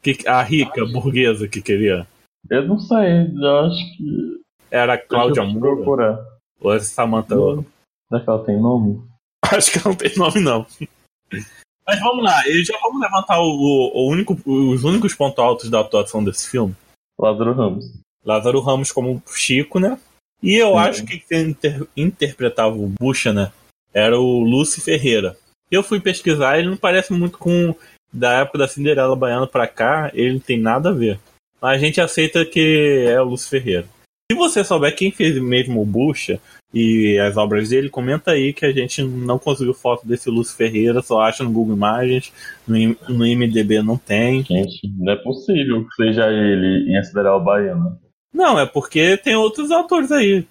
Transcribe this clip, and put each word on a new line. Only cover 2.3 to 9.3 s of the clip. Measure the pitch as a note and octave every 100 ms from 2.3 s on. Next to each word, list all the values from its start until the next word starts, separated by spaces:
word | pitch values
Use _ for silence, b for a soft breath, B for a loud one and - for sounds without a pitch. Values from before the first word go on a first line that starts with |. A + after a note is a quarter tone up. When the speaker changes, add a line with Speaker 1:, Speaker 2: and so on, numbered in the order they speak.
| _ -
Speaker 2:
Eu | C3 D3+
não | G#3
sei, | - A3+ F#3+ E3+ E3
eu | C#3 C#3+ C#3+
acho | D#3+ E3+ - -
que | D4 - - - _ _ _
Speaker 1:
Era | A#2+ A#2+
a | A#2+
Cláudia | - A#2+ B2 C3+
Speaker 2:
Deixa | G2+ G#2+
eu |
Speaker 1:
Moura? | C3+ C#3
Speaker 2:
procurar. | C#3 C3 A2+ A2 - _ _ _
Speaker 1:
Ou | G2+
é | G#2+
Samantha? | G#2+ - A#2 A2 -
Speaker 2:
Não. | G#2 G2 D3 D3 _ _ _ _
Será | A#2
que | A#2
ela | A2
tem | A2 G#2
nome? | A#2 B2 G#2+ G2+ - _
Speaker 1:
<laughs> | _